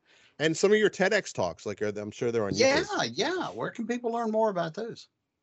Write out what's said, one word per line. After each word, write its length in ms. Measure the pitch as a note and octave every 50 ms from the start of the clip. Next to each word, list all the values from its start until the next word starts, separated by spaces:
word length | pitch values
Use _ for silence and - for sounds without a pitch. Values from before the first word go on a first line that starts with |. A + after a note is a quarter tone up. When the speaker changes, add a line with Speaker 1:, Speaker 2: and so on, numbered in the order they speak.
| _ _ _ _ _ _ _ -
Speaker 1:
And 180 | D3 E3 D#3+
some 160 | - - G3
of 60 | G#3+ G#3+
your 100 | G#3+ F#3
ted 240 | - - F#3 G3
X 200 | G#3+ G3 - -
talks, 340 | - - F#2+ F2 D#2+ - -
like, 160 | G#2+ G2 -
are, 60 | G#2+ G#2+
I'm 240 | G2 G#2 G#2 G#2
sure 180 | - - B2+ A#2+
they're 140 | A#2 A#2 G#2
on 80 | G2 G2
Speaker 2:
Yeah, 280 | G3+ B3 C4+ C#4 D#4
Speaker 1:
YouTube. 300 | F#4+ G#4 G4+ E4 D3 A2+ A#2
Speaker 2:
yeah. 320 | D3+ A3 D#4 F#4 F4+ C4 -
Where 220 | F#2+ A2 C#3 F3+
can 160 | - - A3+
people 260 | G3+ A#3+ A#3+ A#3+ A3+
learn 180 | A#3 A#3 A#3 A3
more 200 | G#3+ A3 A3+ A3
about 220 | G3 E3+ E3 D#3+ D#3
those? 340 | G3+ A3+ A#3 D3+ - - _ _ _ _ _ _ _